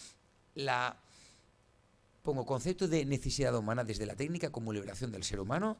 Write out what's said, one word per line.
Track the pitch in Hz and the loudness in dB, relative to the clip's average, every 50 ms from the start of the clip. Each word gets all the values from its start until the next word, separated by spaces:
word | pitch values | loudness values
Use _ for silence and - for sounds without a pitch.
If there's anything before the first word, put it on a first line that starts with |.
| - - - - _ _ _ _ _ _ _ | -18 -18 -20 -20 _ _ _ _ _ _ _
la, | - 139 135 127 123 123 123 - - - - - - - - - - - _ _ _ _ _ _ _ _ _ - _ _ _ _ - _ | -4 0 2 2 2 2 0 -2 -6 -14 -20 -20 -20 -20 -20 -20 -20 -20 _ _ _ _ _ _ _ _ _ -20 _ _ _ _ -6 _
pongo | - 147 135 120 | -2 -2 -2 0
concepto | - 135 123 120 165 185 180 190 175 | 0 0 0 0 0 0 2 2 4
de | 156 160 143 | 4 4 4
necesidad | 139 139 131 - 135 - - 139 123 123 | 2 0 0 0 0 0 2 4 4 4
humana | 117 107 104 113 123 123 | 2 2 2 0 0 0
desde | 110 107 98 107 | -2 -2 -2 -2
la | 101 101 | -4 -2
técnica | 98 139 151 170 175 165 151 | -2 -2 -2 0 0 -2 -2
como | 147 - 113 113 107 | -2 -4 -2 -2 -2
liberación | 104 98 98 98 98 131 120 107 | -2 -2 -4 -4 -4 -4 -4 -4
del | 98 90 | -4 -4
ser | - 107 98 | -2 -2 -2
humano | 98 98 127 165 196 220 214 - | -2 0 0 0 0 0 -2 -4